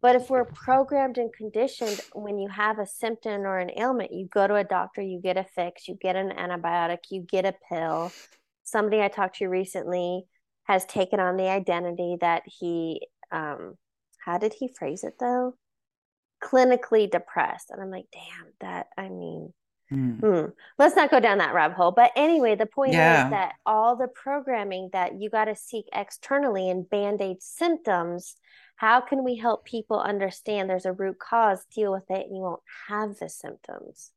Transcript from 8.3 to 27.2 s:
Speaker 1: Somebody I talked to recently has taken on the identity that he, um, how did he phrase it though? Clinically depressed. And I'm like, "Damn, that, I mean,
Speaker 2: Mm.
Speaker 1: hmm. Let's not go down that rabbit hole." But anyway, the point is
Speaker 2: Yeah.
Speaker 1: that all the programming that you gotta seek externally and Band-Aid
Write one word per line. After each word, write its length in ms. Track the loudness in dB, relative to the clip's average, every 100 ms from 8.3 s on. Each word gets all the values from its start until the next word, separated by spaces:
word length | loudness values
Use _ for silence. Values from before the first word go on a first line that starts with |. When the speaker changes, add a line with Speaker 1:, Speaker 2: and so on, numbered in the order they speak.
| _ _ _
Speaker 1:
Somebody 380 | -6 -2 0 2
I 80 | 0
talked 260 | 0 -4 -2
to 80 | -2
recently 800 | -2 -2 -6 -4 -2 -2 -4 -8 _ _ _
has 220 | 0 0 0
taken 340 | -2 0 2
on 160 | 0 0
the 140 | 0
identity 680 | 0 -2 -2 -2 -4 -4 0
that 220 | 0 0 -4
he, 640 | -10 -6 -4 -4 -6 -12 _ -10
um, 480 | -8 -6 -8 -12 -18 _ _ _ _
how 140 | -4 -2
did 160 | -2
he 160 | -4 -10
phrase 340 | -8 -8 -6
it 120 | -10 -6
though? 360 | -2 0 -2 -6 _ _ _ _ _ _ _ _
Clinically 680 | 2 6 6 4 4 4 4
depressed. 580 | 0 -2 -2 -2 -2 -12
And 120 | -12
I'm 100 | -12
like, 160 | -12 -16
"Damn, 400 | -20 -18 -18 -20 _
that, 260 | -10 -10 -10 -10
I 120 | -10
mean, 440 | -10 -10 -10 -14 _ _ _ _
Speaker 2:
Mm. 280 | -2 -2 2
Speaker 1:
hmm. 320 | 4 4 2 -6 -20 _
Let's 180 | 6 6
not 160 | 6
go 80 | 6
down 200 | 6 4
that 140 | 2
rabbit 220 | 4 2 4
hole." 160 | 4
But 220 | 8 6 6
anyway, 400 | 4 4 4 2
the 120 | 0
point 240 | 0 2
is 40 | 6
Speaker 2:
Yeah. 340 | 8 8 4
Speaker 1:
that 240 | 0 -2 -4 0
all 320 | 2 4 2
the 100 | -2
programming 840 | -6 -6 -6 -4 -4 -4 -6 -6
that 260 | -2 -2 -4
you 100 | -4
gotta 280 | -2 -2 -4
seek 300 | -8 -10 -8
externally 800 | -8 -8 -12 -2 0 2 0 0
and 200 | -2 -2
Band-Aid 520 | -2 -2 -2